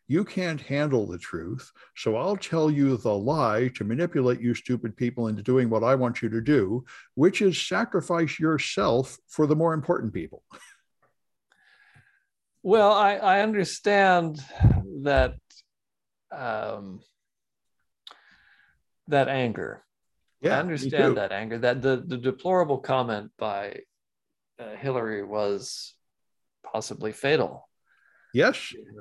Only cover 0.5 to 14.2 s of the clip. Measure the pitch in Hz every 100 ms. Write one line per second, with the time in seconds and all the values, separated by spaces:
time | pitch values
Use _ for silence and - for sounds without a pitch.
0.5 | 151 - 139 151 131 98 90 - 85 80
1.5 | 135 - _ - - 113 110 170 202 -
2.5 | 165 156 143 139 123 110 104 110 156 120
3.5 | 107 127 - 101 120 170 151 123 120 120
4.5 | 117 - 123 117 - 120 123 113 104 107
5.5 | 131 120 110 113 135 123 117 113 113 117
6.5 | 147 95 117 - - - - 170 190 202
7.5 | 165 - 185 226 185 - 170 165 - 160
8.5 | 156 - - 196 120 131 - _ - 151
9.5 | 151 165 160 135 175 113 95 80 - _
10.5 | - - _ _ _ _ _ _ _ _
11.5 | _ _ _ _ _ _ _ _ _ _
12.5 | _ 185 220 208 214 202 202 196 196 214
13.5 | 208 175 - 208 202 196 180